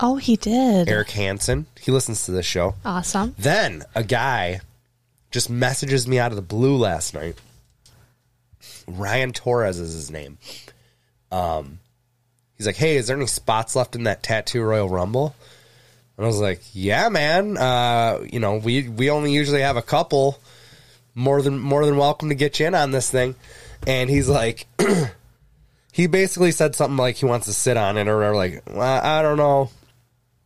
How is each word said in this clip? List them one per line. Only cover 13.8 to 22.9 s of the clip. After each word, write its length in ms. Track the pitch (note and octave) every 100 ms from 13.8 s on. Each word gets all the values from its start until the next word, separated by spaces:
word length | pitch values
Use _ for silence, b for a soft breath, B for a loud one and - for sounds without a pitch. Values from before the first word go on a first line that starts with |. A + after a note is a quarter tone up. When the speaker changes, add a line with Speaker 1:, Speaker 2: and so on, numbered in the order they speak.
| B2
Speaker 2:
in 100 | A#2+
that 180 | A#2 F#2+
Tattoo 400 | - A2+ - B2
Royal 260 | A2 A2 G2
Rumble?" 460 | F#2 F#2 A#2 D3 - b b b b b b b -
And 80 |
I 40 | A2
was 120 | G#2+
like, 200 | G2+ F2+ -
"Yeah, 360 | F#2+ F#2+ A2+ A3
man. 480 | F#3 D3 E3+ G#3 G3+
Uh, 640 | B2+ B2 A#2+ A#2+ A#2 G2 -
you 100 | A#2+
know, 160 | G#2+ G#2+
we, 320 | A2 B2+ B2+
we 200 | A2+ C3+
only 220 | D3+ D3
usually 300 | C#3+ C#3+ C#3+
have 140 | C3+ B2+
a 60 |
couple. 560 | - D3+ D#3+ C#3+ C3+ C#3 b b b b b b b
More 280 | A#2+ B2+ C#3
than, 160 | C#3 C#3
more 260 | C#3 C#3+
than 120 | D3 C#3+
welcome 320 | C#3+ D3 D#3
to 60 | C#3
get 240 | D3 -
you 60 | D#3
in 80 |
on 160 | F3+ C#3+